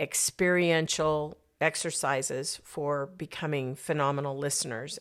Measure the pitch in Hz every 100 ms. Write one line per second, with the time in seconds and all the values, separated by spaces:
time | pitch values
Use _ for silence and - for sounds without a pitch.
0 | - - - - 180 180 170 165 160 -
1 | 156 151 151 - _ - 156 - 170 -
2 | 135 135 135 127 135 - - - 143 143
3 | 139 185 156 - 156 143 127 143 - 151
4 | 139 143 139 135 143 - 139 113 143 -